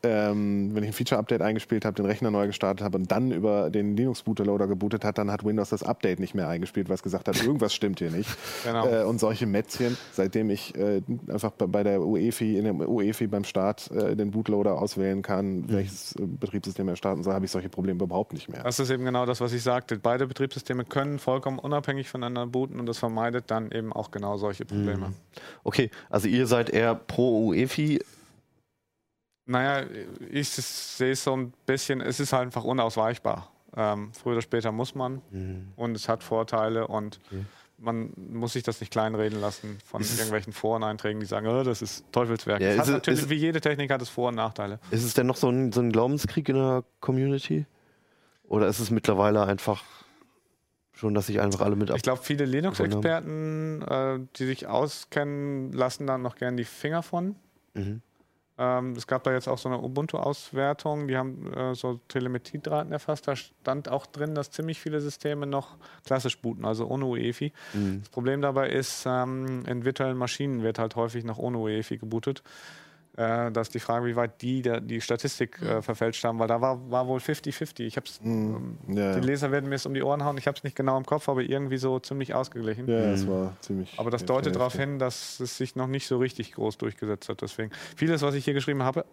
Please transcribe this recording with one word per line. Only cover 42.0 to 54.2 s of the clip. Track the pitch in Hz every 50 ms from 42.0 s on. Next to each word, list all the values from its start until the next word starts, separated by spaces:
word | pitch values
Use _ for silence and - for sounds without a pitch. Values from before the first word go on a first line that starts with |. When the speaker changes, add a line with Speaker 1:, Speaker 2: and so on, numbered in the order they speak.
| - -
Speaker 2:
Teufelswerk.“ | - 120 123 117 117 110 - - 104 101
Speaker 3:
Ja, | 95
Speaker 2:
Es | 98 104
Speaker 3:
ist | 107
Speaker 2:
hat | -
Speaker 3:
es, | 131 139
Speaker 2:
natürlich, | 131 - - - 151
Speaker 3:
ist | 147 139
Speaker 2:
wie | 156
jede | 151 151 165 160 160
Technik | 151 151 151 139 143 135
hat | 139 127
es | 123 -
Vor- | - - 123 123
und | 120
Nachteile. | 113 110 113 107 - 104 101 101 110 - -
Speaker 3:
Ist | - 113 120
es | 120 -
denn | - 123
noch | 127 127
so | - - 127
ein, | 123 131 131 123
so | 101 123
ein | 123 117 107
Glaubenskrieg | 110 117 127 143 147 - - - 170 147 -
in | 135
der | 135 135 131 131 127 120 _ _ _
Community? | - - 131 131 135 139 139 139 - - 156 151 147 - _ _ _ _ _ _ _ _ _ _ _ _ _ _ _ -
Oder | - 107 104
ist | 95 107 -
es | 117 101
mittlerweile | 113 110 - - 107 95 101 104 104 107 104
einfach | 95 101 95 - - 104 - - - - - - - - _ - _ _ _ _ _ _ _ _ _ _ _ _ _
schon, | _ - - 107 104
dass | 104 98
sich | - 104 107
einfach | 107 101 98 95
alle | 101 104 104
mit | 101 104 95
ab- | -
Speaker 2:
Ich | - -
glaub, | 135 127 131 -
viele | - 151 143 143
Speaker 3:
gewonnen | 131 127 139 160
haben? | 196 190 - - -
Speaker 2:
Linux-Experten, | - 104 104 170 165 165 160 156 156 156 156 156 156 156 156 160 156 151 -
äh, | - - 135 135 135 131 131